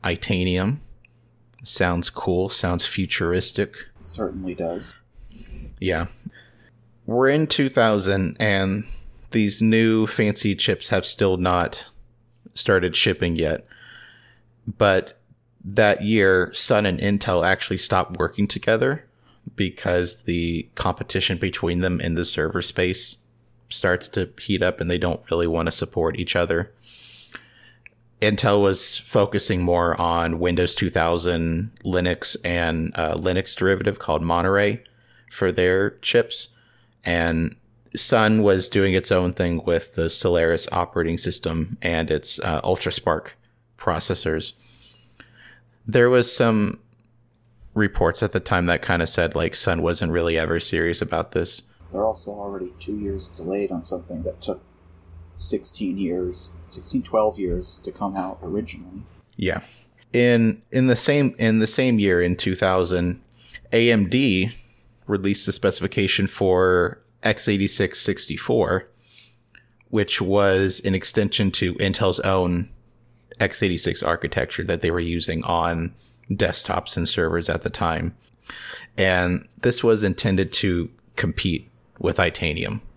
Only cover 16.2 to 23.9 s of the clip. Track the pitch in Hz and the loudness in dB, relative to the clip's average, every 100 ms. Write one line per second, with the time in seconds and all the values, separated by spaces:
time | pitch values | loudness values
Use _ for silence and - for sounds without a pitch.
16.2 | 95 92 87 - - 107 104 87 101 101 | 6 4 2 -2 2 2 2 0 0 0
17.2 | - 90 85 95 - 95 - 95 87 90 | 2 2 2 0 -2 -4 0 0 0 -2
18.2 | 90 - 101 - - 113 127 147 _ _ | -4 -2 -4 -2 0 2 2 -2 _ _
19.2 | _ _ - - 95 - - 87 87 - | _ _ -20 -4 -4 -2 -2 0 0 -4
20.2 | - 87 85 85 - - 95 87 - 98 | -4 -2 0 -4 -6 -6 -4 -4 -4 -2
21.2 | - 85 95 - 82 87 92 87 85 82 | -2 -2 -4 -2 -2 0 0 -2 -2 -2
22.2 | 85 - 80 90 85 - 92 90 - - | -2 -2 -2 -2 -4 -2 0 0 -2 -4
23.2 | _ _ _ _ _ - 95 | _ _ _ _ _ -2 0